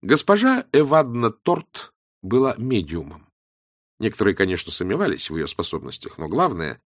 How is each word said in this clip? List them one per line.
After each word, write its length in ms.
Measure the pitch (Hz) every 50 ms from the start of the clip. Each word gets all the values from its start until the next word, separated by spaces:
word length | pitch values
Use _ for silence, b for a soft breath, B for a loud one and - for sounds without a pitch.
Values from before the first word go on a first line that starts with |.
| -
Госпожа 600 | - 143 151 - - 202 208 226 262 262 247 254 _ -
Эвадна 580 | - 151 139 143 160 151 127 117 120 120 113
Торт 640 | 107 _ _ - 175 170 - _ _ - - - _ _ _ _ _ _
была 340 | - 95 107 127 135 131 117 -
медиумом. 680 | 113 131 131 107 90 73 85 82 76 69 - - - _ _ _ _ _ _ _ _ _ _ _ _ _ _ _
Некоторые, 360 | 107 110 107 - 110 101 95
конечно, 360 | - 98 95 92 85 - -
сомневались 600 | - - 90 90 101 156 202 160 85 - - -
в 40 | 78
ее 120 | 80 78
способностях, 720 | 69 - - 85 - - 78 - - - - - - - -
но 100 | 80 78
главное 540 | 85 135 180 175 107 85 80 73 58 - _